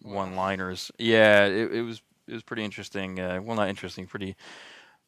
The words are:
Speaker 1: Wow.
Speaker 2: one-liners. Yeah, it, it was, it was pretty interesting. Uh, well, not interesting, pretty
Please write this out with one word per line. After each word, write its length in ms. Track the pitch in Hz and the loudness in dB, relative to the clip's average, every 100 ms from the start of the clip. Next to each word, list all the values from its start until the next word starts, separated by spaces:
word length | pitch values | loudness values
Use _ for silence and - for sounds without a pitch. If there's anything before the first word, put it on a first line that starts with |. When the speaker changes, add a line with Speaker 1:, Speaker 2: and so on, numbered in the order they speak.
Speaker 1:
Wow. 140 | 82 98 | -10 -6
Speaker 2:
one-liners. 760 | 95 92 95 95 92 92 - - | -6 -2 -2 -2 -4 -8 -12 -2
Yeah, 480 | 113 110 107 104 101 | 4 8 8 8 6
it, 280 | 98 113 | 2 -2
it 80 | 113 | -4
was, 180 | 117 110 _ _ - | -6 -10 _ _ -14
it 60 | |
was 80 | 117 | -14
pretty 200 | - 117 | -10 -8
interesting. 560 | 107 95 98 101 95 92 | -8 -8 -10 -8 -6 -6
Uh, 200 | 92 92 | -4 -4
well, 120 | 107 113 | -4 -2
not 120 | 98 | -2
interesting, 380 | 98 92 - 92 | -2 -10 -12 -12
pretty 280 | 113 95 95 - - - - _ _ | -10 -10 -10 -18 -20 -20 -20 _ _